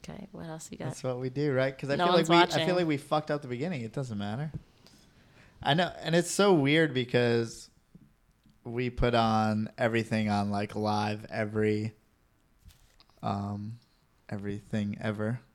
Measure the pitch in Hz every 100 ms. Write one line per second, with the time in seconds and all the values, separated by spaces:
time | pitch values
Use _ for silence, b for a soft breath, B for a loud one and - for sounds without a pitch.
0 | - 160 196 170 170 160 - - 160 -
1 | 131 123 131 131 147 131 135 135 135 143
2 | 175 175 165 170 175 - 165 180 170 143
3 | - 156 151 147 135 120 160 160 113 123
4 | 127 104 101 113 156 - - _ b b
5 | b b b b b b - 151 175 -
6 | 156 170 170 - 202 175 139 156 160 127
7 | 120 123 120 117 113 - - _ _ -
8 | - _ _ _ _ _ 120 117 123 123
9 | 123 120 113 110 110 107 110 - 120 113
10 | 110 110 107 104 101 101 104 104 107 104
11 | 107 107 110 107 107 110 107 107 107 -
12 | _ _ _ _ _ _ - - _ _
13 | _ _ 113 101 101 101 104 120 _ _
14 | _ _ - 104 101 104 - 110 101 101
15 | 110 104 107 123 -